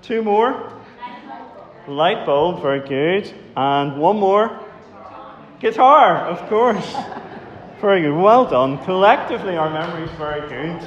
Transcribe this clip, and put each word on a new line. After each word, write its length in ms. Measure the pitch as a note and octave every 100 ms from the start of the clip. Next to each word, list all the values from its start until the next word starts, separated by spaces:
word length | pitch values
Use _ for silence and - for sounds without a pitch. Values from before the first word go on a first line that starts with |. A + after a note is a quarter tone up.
Two 220 | - A3+
more. 500 | G#3+ G3+ A#3+ C4+ - - - - - - - - - - - - -
Light 380 | C#3+ E3 A3+
bulb. 380 | - C#3 E3 F3
Very 180 | C#3+ C#3
good. 500 | C3+ C3+ D#3+ F#3+ G3+ - -
And 460 | - C3+ C#3+ C#3+ C#3
one 160 | D#3+ G#3+
more. 420 | G3 G3+ G#3+ - - - - - - - - - - -
Guitar, 680 | A3+ A3+ C4 D4+ A3+ D#3+ -
of 220 | E3+ -
course. 480 | G#3+ B3 G#3 - C#4+ - - - - - - - -
Very 180 | G#3 G3
good. 140 | D3+ D3
Well 300 | G3 A#3+ B3+
done. 320 | C3 C3 C#3+ -
Collectively, 720 | F#3 G3 C#4 - A#3+ G3 E3+
our 100 | D#3
memory's 420 | D3+ E3+ E3+ D#3+
very 280 | - D3+ D3 D3
good. 340 | B2+ D#3+ E3+